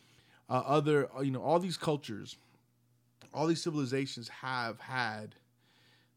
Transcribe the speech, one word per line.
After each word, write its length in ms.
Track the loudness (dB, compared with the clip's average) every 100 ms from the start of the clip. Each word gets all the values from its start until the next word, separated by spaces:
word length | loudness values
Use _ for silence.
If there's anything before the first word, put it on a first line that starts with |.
| _ _ _ _ -2
uh, 120 | 0 4
other, 440 | 4 6 4 2 0
uh, 40 |
you 100 | -2
know, 100 | 0
all 180 | 2 2
these 180 | 2 -2
cultures, 580 | -2 -2 -4 -10 -10 -16 _ _ _ _ _ _ _ _ -10
all 140 | 0 2
these 140 | 2
civilizations 640 | 0 -2 0 0 -2 -6 -12
have 500 | -10 -4 -2 -2 -6
had 540 | -4 -2 -2 -4 -10 -16 _ _ _ _ _ _ _